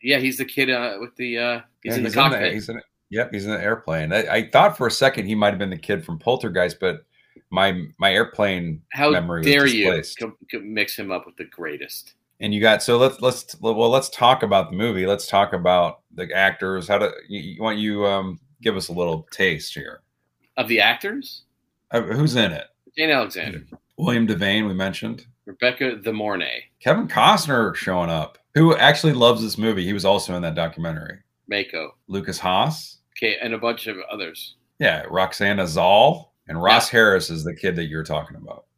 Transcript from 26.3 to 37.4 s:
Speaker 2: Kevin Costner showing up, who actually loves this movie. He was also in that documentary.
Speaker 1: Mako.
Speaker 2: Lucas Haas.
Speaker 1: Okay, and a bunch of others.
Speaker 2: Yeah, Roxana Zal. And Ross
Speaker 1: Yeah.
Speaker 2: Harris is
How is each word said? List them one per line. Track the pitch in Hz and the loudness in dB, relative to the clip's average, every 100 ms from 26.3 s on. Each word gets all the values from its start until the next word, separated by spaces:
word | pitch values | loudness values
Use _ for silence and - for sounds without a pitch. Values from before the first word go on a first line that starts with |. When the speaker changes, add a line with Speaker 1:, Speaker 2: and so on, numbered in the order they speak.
| 95 73 60 - _ | -4 -6 -8 -14 _
Speaker 2:
Kevin | 123 185 233 | 2 2 2
Costner | - 131 208 151 127 107 82 | 4 6 4 2 0 0 -2
showing | - 90 85 | -4 -2 -2
up, | 82 76 _ _ 147 | -2 -4 _ _ 6
who | 165 151 | 6 8
actually | 127 151 160 | 6 6 4
loves | 127 120 113 | 6 6 6
this | 113 95 | 0 -2
movie. | 110 101 90 | 0 0 -2
He | |
was | 101 95 | 0 2
also | 98 - 90 | 2 2 -4
in | |
that | 85 80 | -4 -2
documentary. | 82 - 82 80 78 - _ _ - | -4 -4 -6 -6 -10 -16 _ _ -6
Speaker 1:
Mako. | 101 98 82 76 _ - | -6 -4 -6 -10 _ -8
Speaker 2:
Lucas | 95 82 - | -8 -6 -4
Haas. | 92 95 135 160 - - _ - | 0 2 0 -2 -10 -20 _ -4
Speaker 1:
Okay, | 113 104 | -2 -2
and | 117 | -4
a | 113 | -4
bunch | 117 113 113 | -4 -4 -8
of | 95 87 | -10 -10
others. | 107 87 82 - _ _ - | -10 -10 -12 -18 _ _ -2
Speaker 2:
Yeah, | 135 78 - | 0 0 -2
Roxana | 87 92 - 101 101 90 | 0 0 0 0 0 0
Zal. | 80 87 101 180 175 - _ - | 2 6 8 6 4 -8 _ -12
And | 78 | -2
Ross | 92 117 - | 4 4 4
Speaker 1:
Yeah. | 120 | 4
Speaker 2:
Harris | 107 95 80 | 6 4 0
is | 82 | -6